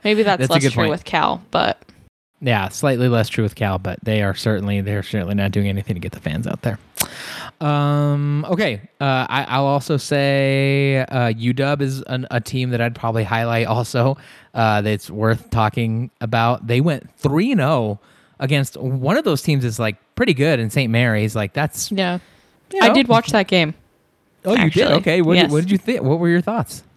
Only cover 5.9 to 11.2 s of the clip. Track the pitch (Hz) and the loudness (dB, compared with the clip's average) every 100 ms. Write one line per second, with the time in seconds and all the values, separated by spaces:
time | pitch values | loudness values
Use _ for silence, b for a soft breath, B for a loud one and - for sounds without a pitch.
5.9 | 95 - - - 78 117 - - 107 - | -6 -6 -8 -6 -6 -6 -4 -6 -6 -12
6.9 | - B B B B B _ 147 147 143 | -10 B B B B B _ -2 0 2
7.9 | 147 147 143 147 147 151 175 202 104 110 | 2 0 0 0 -2 -2 -2 -2 -4 -10
8.9 | _ 139 131 127 131 - 131 139 143 - | _ 0 0 0 -2 -2 0 2 0 0
9.9 | 147 - 143 139 139 135 135 139 139 139 | -4 0 0 2 2 2 2 2 2 2
10.9 | 135 131 131 | 2 0 0